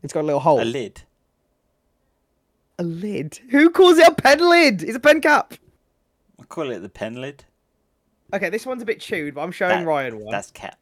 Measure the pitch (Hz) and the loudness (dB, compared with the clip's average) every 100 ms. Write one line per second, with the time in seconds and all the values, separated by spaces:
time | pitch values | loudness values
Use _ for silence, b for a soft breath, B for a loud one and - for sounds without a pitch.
0 | 151 160 151 143 147 143 113 131 107 - | -8 -6 -2 -2 2 0 0 -4 -10 -14
1 | _ _ _ _ _ _ _ _ _ _ | _ _ _ _ _ _ _ _ _ _
2 | _ _ _ _ _ _ _ - 175 165 | _ _ _ _ _ _ _ -10 -10 -8
3 | 208 202 151 - 262 262 320 339 370 330 | -8 -8 -10 -14 _ 4 4 6 6 8
4 | 339 339 254 - 349 349 311 196 160 233 | 6 6 2 4 4 4 4 2 -6 -2
5 | 285 311 302 294 - - _ _ _ _ | 2 2 4 0 0 -14 _ _ _ _
6 | _ _ _ _ _ - 147 110 95 - | _ _ _ _ _ -10 -8 -10 -12 -12
7 | 107 120 131 143 _ _ _ _ _ _ | -12 -12 -16 -16 _ _ _ _ _ _
8 | _ _ _ 202 185 208 254 254 214 - | _ _ _ -6 -6 -8 -8 -12 -8 -8
9 | - 190 147 139 160 180 185 180 170 147 | -6 -8 -8 -10 -12 -6 -4 -2 -2 -4
10 | 131 110 107 101 101 - - _ | -4 -10 -10 -10 -10 -18 -20 _